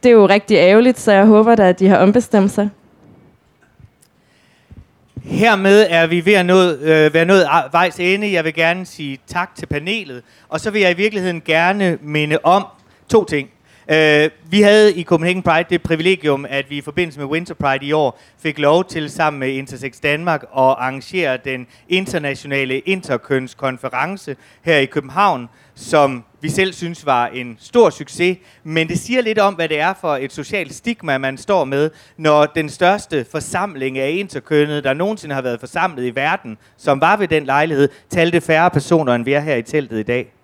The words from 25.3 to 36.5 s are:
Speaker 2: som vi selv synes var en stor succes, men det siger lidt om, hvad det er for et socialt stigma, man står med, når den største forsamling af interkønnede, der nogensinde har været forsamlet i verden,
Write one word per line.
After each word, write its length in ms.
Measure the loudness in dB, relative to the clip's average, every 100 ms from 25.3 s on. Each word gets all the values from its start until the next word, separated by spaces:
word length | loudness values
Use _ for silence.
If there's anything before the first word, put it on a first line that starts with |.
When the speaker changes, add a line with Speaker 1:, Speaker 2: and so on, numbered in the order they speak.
| -2 -8 _ _
Speaker 2:
som 500 | _ -2 2 2 -2 -14 _
vi 80 | -6
selv 240 | -2 -4
synes 340 | -4 -12 -8 -2
var 200 | -2 -2
en 300 | -6 -14 -16
stor 300 | -4 2 2
succes, 480 | 0 -16 -4 -4 -4 _ _
men 240 | -6 -4 -2
det 100 | -4
siger 240 | -4 -2
lidt 160 | -2 0
om, 160 | 0
hvad 140 | 0 -4
det 120 | -2
er 140 | -2 -4
for 160 | -4 -4
et 160 | -6
socialt 420 | -10 -8 -8 -8
stigma, 440 | -10 -10 -8 -4 -4
man 200 | -4 -8
står 260 | -2 -2
med, 260 | 0 -2 -4 -6 _ -4
når 300 | 2 4 2
den 220 | 0 -6
største 580 | 0 0 0 -2 -6 -6
forsamling 680 | -10 -6 -6 -6 -6 -8 -4
af 120 | -4
interkønnede, 720 | -4 -8 -12 -2 0 0 -2
der 120 | -4
nogensinde 400 | -2 -4 -6 -8
har 80 | -6
været 180 | -6 -8
forsamlet 440 | -8 -6 -4 -4
i 100 | -8
verden, 440 | -4 -4 -4 -8